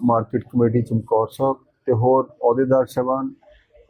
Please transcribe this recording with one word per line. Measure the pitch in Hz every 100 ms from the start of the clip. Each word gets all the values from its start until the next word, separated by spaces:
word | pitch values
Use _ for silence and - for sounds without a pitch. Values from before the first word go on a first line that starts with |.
ਮਾਰਕੀਟ | 123 117 110 120
ਕਮੇਟੀ | - 123 117 117
ਚਮਕੌਰ | 117 113 - 110 110
ਸਾਹਿਬ, | - 135 135 _ _ -
ਤੇ |
ਹੋਰ | 113 127 131 131
ਅਹੁਦੇਦਾਰ | - 120 120 131 131 123
ਸਾਹਿਬਾਨ | 135 127 135 135 - _ _ _ _